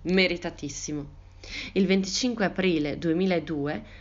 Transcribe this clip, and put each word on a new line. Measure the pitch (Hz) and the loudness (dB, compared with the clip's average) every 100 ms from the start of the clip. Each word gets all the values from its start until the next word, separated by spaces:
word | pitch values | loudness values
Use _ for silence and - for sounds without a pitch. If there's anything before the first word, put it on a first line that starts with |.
meritatissimo. | 160 185 185 170 175 160 147 - - 151 143 - - - - - - | 2 4 4 0 -6 -8 -10 -8 -6 -6 -8 -14 -20 -18 -12 -10 -2
Il | 185 185 | 2 4
venticinque | 190 190 - 254 220 185 | 4 2 0 0 2 0
aprile | - 185 160 147 - | 2 2 2 0 0
duemiladue | 170 160 190 175 151 151 143 190 - - | 0 2 2 2 0 -2 -2 -4 -8 -16